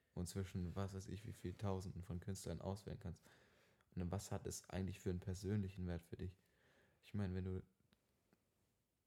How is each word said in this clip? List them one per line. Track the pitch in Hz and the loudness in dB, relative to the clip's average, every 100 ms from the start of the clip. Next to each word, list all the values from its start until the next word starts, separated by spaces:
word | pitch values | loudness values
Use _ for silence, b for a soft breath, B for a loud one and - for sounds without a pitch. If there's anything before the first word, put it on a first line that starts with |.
| _ | _
Und | - 87 | -2 0
zwischen, | 98 92 95 87 | 0 0 2 2
was | 90 98 | 2 0
weiß | 98 95 | -2 -4
ich, | 92 110 | -4 -4
wie | |
viel | 95 90 | -4 -4
Tausenden | 90 101 95 95 - | 0 2 2 0 -4
von | 85 87 | -4 -4
Künstlern | 95 95 90 85 | -2 -2 -2 -2
auswählen | 95 101 - - | 0 -2 -2 -4
kannst. | 87 - B B B B B B B | -4 -6 B B B B B B B
Und | - | -2
dann, | 87 | 2
was | 92 - | 2 0
hat | 101 - | -2 -2
es | 87 - | -4 -4
eigentlich | 90 95 98 | 0 0 0
für | 98 | 2
einen | 90 | 2
persönlichen | 95 90 92 104 95 95 90 | 2 0 4 4 4 0 0
Wert | 87 | 0
für | - - | -2 -4
dich? | 92 - b b b b b b | -4 -6 b b b b b b
Ich | - | -4
meine, | 104 98 | 0 2
wenn | 92 | 2
du, | 92 92 - _ _ - _ _ _ - _ _ _ _ _ _ | 2 0 -4 _ _ -20 _ _ _ -20 _ _ _ _ _ _